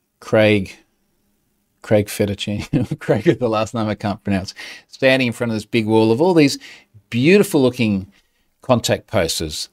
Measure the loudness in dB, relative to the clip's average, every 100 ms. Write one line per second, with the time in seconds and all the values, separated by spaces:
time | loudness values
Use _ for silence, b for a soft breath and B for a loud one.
0 | _ _ -2 2 4 2 -2 -12 _ _
1 | _ _ _ _ _ _ _ _ 0 0
2 | 0 -2 -4 -4 -6 -8 -4 -4 -4 -6
3 | -4 0 0 0 0 -2 -4 -4 -4 -4
4 | -4 -6 -4 -4 -4 B B B _ -2
5 | 2 2 0 -4 -6 -6 -4 -2 2 2
6 | 4 2 2 4 2 0 B B B _
7 | _ -2 4 4 4 2 0 0 -2 -2
8 | -6 _ _ _ _ _ -2 0 0 -4
9 | -2 -2 -2 -2 -8 -8 -14